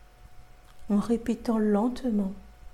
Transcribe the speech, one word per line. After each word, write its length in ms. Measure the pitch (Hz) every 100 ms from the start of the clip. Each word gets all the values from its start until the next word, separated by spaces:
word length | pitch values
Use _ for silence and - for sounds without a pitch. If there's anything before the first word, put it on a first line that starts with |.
| - - - - - - - - -
en 80 | 208
répétant 640 | 196 233 233 220 - 220
lentement 720 | 214 202 247 247 254 208 190 196 - - -